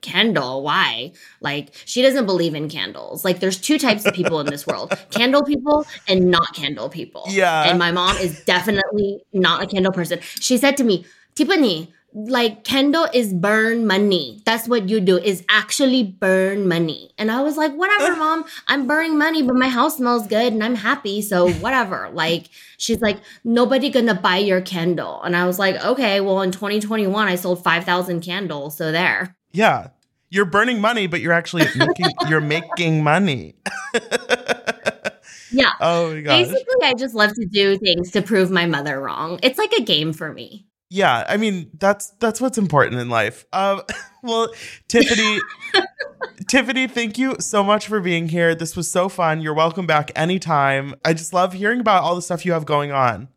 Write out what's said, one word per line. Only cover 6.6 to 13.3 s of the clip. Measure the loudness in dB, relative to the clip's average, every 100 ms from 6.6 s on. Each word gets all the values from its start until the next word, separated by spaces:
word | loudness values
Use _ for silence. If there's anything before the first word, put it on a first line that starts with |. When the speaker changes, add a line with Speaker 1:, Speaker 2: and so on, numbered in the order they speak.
| -8 -6 -8
Speaker 1:
people. | -10 -14 -14 -4
Speaker 2:
Yeah. | 2 2 4 2
Speaker 1:
And | 4
my | 2
mom | 2 0 0
is | -2 -4
definitely | 0 2 2 0 0 0 -2 -4 _
not | 2 2 2
a | -2
candle | 0 0
person. | 0 -4 -6
She | -8 -8 -2 2
said | 2 2
to |
me, | 0 0 -4 _ _
Tiffany, | -4 0 2 2 0 -8 _ _
like, | -14 -4 0 0 -2
Kendall | -4 0 2 2 2
is | 0 0